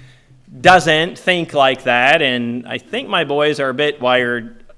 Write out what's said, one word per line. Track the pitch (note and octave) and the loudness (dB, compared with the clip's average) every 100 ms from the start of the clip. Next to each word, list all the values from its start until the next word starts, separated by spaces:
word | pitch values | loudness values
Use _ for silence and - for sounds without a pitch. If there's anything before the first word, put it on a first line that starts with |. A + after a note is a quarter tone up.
| - - _ _ _ C3 | -20 -20 _ _ _ 0
doesn't | E3+ F3+ D#3 D#3 F3 - | 4 6 4 0 0 -4
think | - F3+ D#3+ | -4 -2 -2
like | C#3+ C3+ C3 | 0 2 0
that, | B2+ A#2+ C3 E3 | 0 2 4 2
and | C#3 B2 A#2+ A#2+ B2 | 2 -2 -4 -8 -10
I | B2 | -12
think | - - C4+ | -10 -10 -6
my | F#3+ | -4
boys | D3 C#3+ D3+ D3 | -2 0 0 -2
are | C3+ | -4
a | |
bit | B2+ D3 D3 | -2 -4 -2
wired | B2 B2+ A#2+ A#2+ A2+ - - | 0 0 0 -6 -10 -18 -20